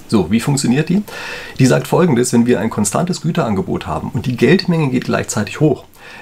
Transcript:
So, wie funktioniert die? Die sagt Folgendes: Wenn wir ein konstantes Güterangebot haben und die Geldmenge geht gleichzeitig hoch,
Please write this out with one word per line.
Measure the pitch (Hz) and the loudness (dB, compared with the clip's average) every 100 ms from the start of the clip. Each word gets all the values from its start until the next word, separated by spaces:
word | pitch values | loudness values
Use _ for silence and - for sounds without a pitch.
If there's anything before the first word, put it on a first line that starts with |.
| - | -2
So, | 107 82 | 0 2
wie | 113 | 0
funktioniert | - 139 123 131 156 | 0 0 2 0 2
die? | 190 208 - - - - - | -2 -2 -10 -12 -12 -10 2
Die | 131 | 4
sagt | 147 - | 4 2
Folgendes: | 143 175 120 123 | 2 4 2 2
Wenn | 117 120 | 2 4
wir | 113 | 2
ein | 110 | 0
konstantes | - - - 175 - | -2 -2 0 -2 -2
Güterangebot | 156 170 127 95 92 90 90 | -2 -2 -2 -2 -2 -6 -6
haben | 78 - | -6 -6
und | - 131 | -6 -4
die | 120 | 0
Geldmenge | 120 190 - 165 143 | 4 4 2 0 0
geht | 127 120 | -2 -2
gleichzeitig | 104 107 113 104 - | -4 -2 -4 -6 0
hoch, | 151 - - - - - | 0 0 -6 -20 -20 -20